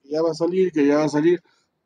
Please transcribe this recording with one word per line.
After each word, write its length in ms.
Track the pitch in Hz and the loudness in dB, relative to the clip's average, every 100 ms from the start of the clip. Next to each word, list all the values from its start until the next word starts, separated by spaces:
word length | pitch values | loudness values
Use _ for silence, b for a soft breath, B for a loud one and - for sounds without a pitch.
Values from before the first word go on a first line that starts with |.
que 80 | 135 | _
ya 120 | 151 | -4
va 80 | 165 | -2
a 20 | |
salir, 380 | 156 165 185 185 | -2 -2 0 -2
que 140 | 151 143 | 2 2
ya 100 | 147 | 2
va 60 | 151 | 0
a 40 | |
salir". 320 | 147 160 175 - _ _ _ | 0 0 0 -4 _ _ _